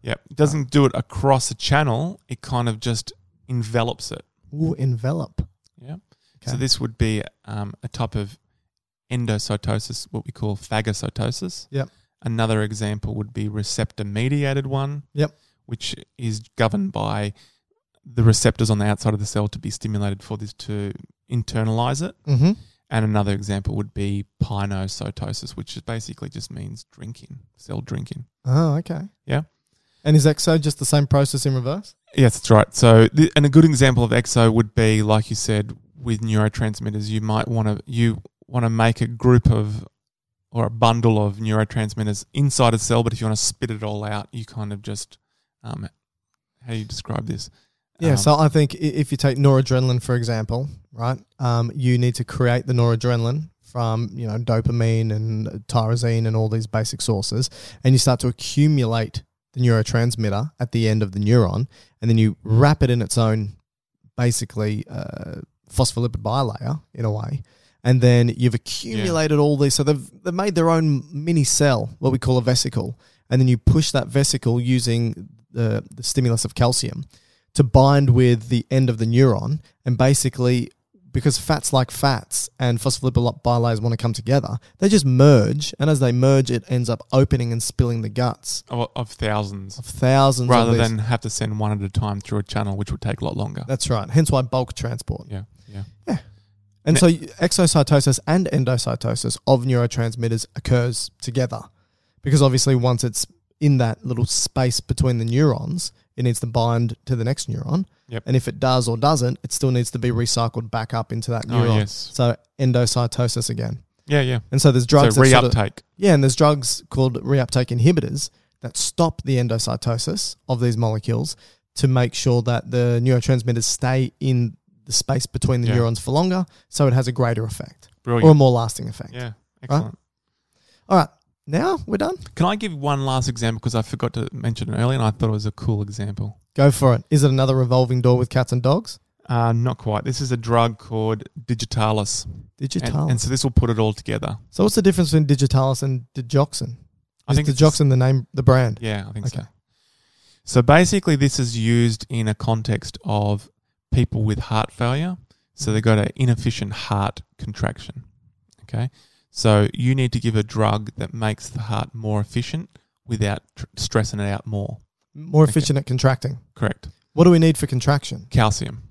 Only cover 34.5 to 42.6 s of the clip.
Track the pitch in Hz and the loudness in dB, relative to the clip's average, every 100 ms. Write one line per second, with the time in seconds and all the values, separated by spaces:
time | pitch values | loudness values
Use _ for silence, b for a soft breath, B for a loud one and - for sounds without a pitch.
34.5 | 113 110 - 110 107 107 107 107 107 - | 4 0 2 2 2 2 0 0 -6 -2
35.5 | 107 104 - _ - 120 110 113 107 107 | -2 -4 -10 _ -12 -6 -4 0 0 0
36.5 | - 110 104 110 107 104 110 110 110 113 | -2 -4 -4 -6 -6 -4 -4 -2 -4 -2
37.5 | 113 107 104 - 117 117 110 - _ _ | -2 -2 -4 -6 0 0 -2 -10 _ _
38.5 | 123 117 113 113 113 117 117 123 123 - | -4 -2 2 0 0 -4 0 4 4 4
39.5 | 110 104 107 - _ _ _ _ _ _ | 2 -2 -8 -12 _ _ _ _ _ _
40.5 | 117 113 113 117 117 113 107 104 98 110 | -6 -4 2 2 4 2 2 0 -2 -2
41.5 | 107 107 - 107 110 107 101 - - 143 | -2 -2 -4 -6 -4 -6 -6 -8 -2 -2
42.5 | - | 2